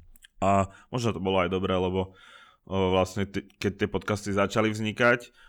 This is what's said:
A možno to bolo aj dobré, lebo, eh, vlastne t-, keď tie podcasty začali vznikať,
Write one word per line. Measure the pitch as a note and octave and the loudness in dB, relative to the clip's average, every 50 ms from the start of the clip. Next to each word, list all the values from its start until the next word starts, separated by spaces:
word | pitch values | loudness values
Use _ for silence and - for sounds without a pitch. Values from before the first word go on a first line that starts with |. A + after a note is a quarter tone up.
| - - - - - - _ | -20 -20 -20 -20 -20 -20 _
A | - F#2 G2 G2 G2 F#2+ F#2 - - - _ | -2 2 2 4 4 2 0 -4 -14 -12 _
možno | - B2+ A#2 A2+ F#2 | -6 -2 -2 -2 -2
to | E2+ | -2
bolo | F#2 F#2+ F#2+ F#2+ | 0 0 2 2
aj | F2 F2 | 2 2
dobré, | F#2+ F#2 F#2+ F#2 F#2 | 0 0 0 0 0
lebo, | F#2 F#2 F#2 F#2 F#2 F#2 F#2 - - - - - - - - _ _ _ | 0 0 0 0 -2 -2 -4 -8 -16 -20 -20 -20 -20 -20 -20 _ _ _
eh, | - F#2 F#2+ F#2+ F#2 | -6 -2 0 2 2
vlastne | F#2 F#2 F#2 - - G#2 G2 | 4 2 2 2 0 -4 -6
t-, | G2 - G2 - - _ | -4 -6 -8 -10 -10 _
keď | - - G2+ F#2+ | -6 -6 -4 -4
tie | - G#2+ | -2 -2
podcasty | G2+ - F#2+ - - G#2 G2 - G2+ | -2 -2 -4 -2 -4 -4 -4 -4 -2
začali | G2 G2+ G2 F#2+ - A2+ G#2+ | 0 0 0 0 2 0 0
vznikať, | A2 G#2+ G#2+ A2 G#2+ G#2 - B2 A#2+ A#2+ B2 - - _ _ - | 0 0 -2 -4 -4 0 2 4 4 4 2 -2 -8 _ _ -20